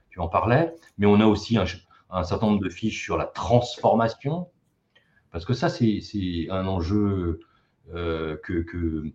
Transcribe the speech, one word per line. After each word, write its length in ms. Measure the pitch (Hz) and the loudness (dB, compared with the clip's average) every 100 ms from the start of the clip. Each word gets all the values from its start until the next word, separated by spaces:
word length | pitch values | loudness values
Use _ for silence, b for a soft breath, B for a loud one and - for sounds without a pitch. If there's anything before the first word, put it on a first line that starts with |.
| _ | _
tu 80 | 92 | -8
en 100 | 85 | -2
parlais, 460 | 98 82 147 165 - b - | 0 2 2 2 -4 b 2
mais 80 | 104 | 6
on 140 | 104 | 8
a 60 | 110 | 6
aussi 300 | 101 - 113 | 4 2 0
un 100 | 87 | 0
ch-, 200 | - _ _ _ | -4 _ _ _
un 140 | 92 | -4
certain 220 | 85 - 107 | -2 0 2
nombre 180 | 104 | 2
de 60 | 92 | 0
fiches 320 | - 107 - | -4 -6 -6
sur 140 | - 82 | -4 -4
la 100 | 73 | -4
transformation, 1200 | - - 120 - - 110 110 117 - 135 165 175 _ _ _ _ _ _ _ _ | -6 2 2 2 0 2 2 2 -2 -6 -6 -8 _ _ _ _ _ _ _ _
parce 140 | 82 | -10
que 100 | - | -4
ça, 140 | 127 170 | -2 -2
c'est, 320 | - 113 104 | 2 2 2
c'est 480 | - 104 92 85 82 | -2 -6 -4 -4 -4
un 160 | 95 95 | -4 -2
enjeu, 760 | 95 82 104 101 98 85 80 b b b b - | -2 0 0 0 0 -2 -4 b b b b -14
euh, 420 | 87 85 80 80 76 | -8 -4 -4 -4 -8
que, 180 | - 87 | -6 -4
que 420 | 85 87 85 80 78 | -4 -4 -4 -4 -8